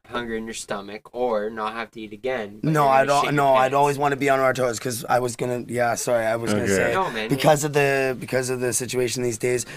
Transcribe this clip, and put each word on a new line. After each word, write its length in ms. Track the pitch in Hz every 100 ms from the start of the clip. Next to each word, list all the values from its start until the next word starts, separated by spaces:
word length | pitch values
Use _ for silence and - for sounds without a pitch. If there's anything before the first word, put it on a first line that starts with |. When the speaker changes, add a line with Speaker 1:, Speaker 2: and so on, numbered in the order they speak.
| -
Speaker 1:
Hunger 260 | 123 120 110
in 100 | 110
your 80 |
stomach, 560 | 110 - 104 101 104 -
or 360 | 120 123 107 107
not 240 | 113 107
have 160 | 113 110
to 80 | 113
eat 120 | 107
again, 460 | 104 127 127 104 104
but 100 | 147
Speaker 2:
No, 120 | 151
Speaker 1:
you're 60 | 143
Speaker 2:
I'd 140 | 135 135
Speaker 1:
gonna 100 | 143
Speaker 2:
al-, 60 | 131
Speaker 1:
shit 80 |
Speaker 2:
no, 140 | 147 139
Speaker 1:
your 80 | 131
Speaker 2:
I'd 40 |
Speaker 1:
pants? 100 | 131 143
Speaker 2:
always 220 | 143 139
wanna 180 | 143 139
be 140 | 139
on 100 | 135
our 140 | 131
toes, 260 | 131 123 110
'cause 240 | 131 117 -
I 120 | 123
was 180 | 123 113
gonna, 280 | 123 123 -
yeah, 260 | 117 120 113
sorry, 280 | - 120
I 120 | 110 113
was 160 | 117
gonna 120 | 104
Speaker 3:
Okay. 100 | -
Speaker 2:
say, 200 | 95 -
Speaker 1:
No, 160 | - 180
man. 180 | 113 110
Speaker 2:
because 340 | 139 151 147
of 120 | 147
the, 420 | 143 143 135 135 123
because 300 | 113 127 127
of 120 | 127
the 120 | 123
situation 500 | 113 120 123 123 123
these 140 | 123 113
days, 280 | 127 123 -